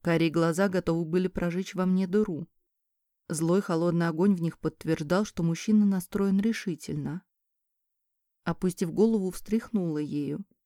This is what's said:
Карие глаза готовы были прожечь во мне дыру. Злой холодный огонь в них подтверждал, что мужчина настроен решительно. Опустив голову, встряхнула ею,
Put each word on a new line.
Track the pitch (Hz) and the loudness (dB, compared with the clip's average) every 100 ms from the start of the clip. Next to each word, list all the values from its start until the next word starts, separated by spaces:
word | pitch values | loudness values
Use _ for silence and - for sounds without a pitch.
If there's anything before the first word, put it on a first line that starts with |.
Карие | - 165 165 | 0 2 2
глаза | 156 165 160 196 | 2 2 2 0
готовы | 185 170 165 | 0 0 -2
были | 165 175 185 | 0 0 -2
прожечь | - 175 175 185 | -2 -4 -4 -4
во | 180 185 | -2 0
мне | 185 190 | 2 2
дыру. | 202 214 160 170 _ _ _ _ _ _ _ - | 0 0 -4 -10 _ _ _ _ _ _ _ -10
Злой | 160 165 185 | -2 2 2
холодный | 202 165 170 170 170 | 2 0 2 2 0
огонь | 156 196 185 | 2 2 2
в | |
них | 165 - | 0 -4
подтверждал, | 160 - 165 160 151 180 | -6 -4 -2 -2 0 0
что | 214 - | 0 -2
мужчина | 165 165 - 214 | -2 0 2 4
настроен | 202 190 - 202 196 196 | 4 2 -2 -2 2 2
решительно. | 220 220 - 156 - 147 139 165 - _ _ _ _ _ _ _ _ _ _ _ | 0 -2 -4 -8 -6 -8 -6 -8 -12 _ _ _ _ _ _ _ _ _ _ _
Опустив | - 170 185 175 175 | -6 -2 -2 -2 -2
голову, | 156 220 220 185 | 2 4 4 -2
встряхнула | - - 220 - 208 175 151 | -6 -4 -4 -2 -2 -2 -2
ею, | 147 147 139 151 - _ | -4 -4 -4 -6 -10 _